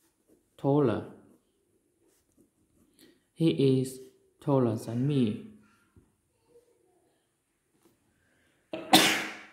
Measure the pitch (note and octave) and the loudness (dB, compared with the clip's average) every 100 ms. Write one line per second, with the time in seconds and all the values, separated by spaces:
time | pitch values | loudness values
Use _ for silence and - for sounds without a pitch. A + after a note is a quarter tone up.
0 | _ _ _ _ _ _ C#3 C#3+ C3 G2 | _ _ _ _ _ _ 0 2 2 -2
1 | - - - _ _ _ _ _ _ _ | -8 -18 -20 _ _ _ _ _ _ _
2 | _ _ _ _ _ _ _ _ _ _ | _ _ _ _ _ _ _ _ _ _
3 | - _ _ - E3 E3 C3+ C3 B2+ - | -20 _ _ -2 0 2 2 2 -2 -8
4 | - _ _ _ - C3+ A#2+ A2+ A#2 A#2+ | -20 _ _ _ 0 2 0 -2 -6 -4
5 | C3+ C#3+ A2 G#2 - - _ _ _ _ | -2 0 0 -2 -12 -20 _ _ _ _
6 | _ _ _ _ _ _ _ _ _ _ | _ _ _ _ _ _ _ _ _ _
7 | _ _ _ _ _ _ _ _ _ _ | _ _ _ _ _ _ _ _ _ _
8 | _ _ _ _ _ _ _ - - F4 | _ _ _ _ _ _ _ -16 2 4
9 | - - - - - | 4 0 -6 -14 -20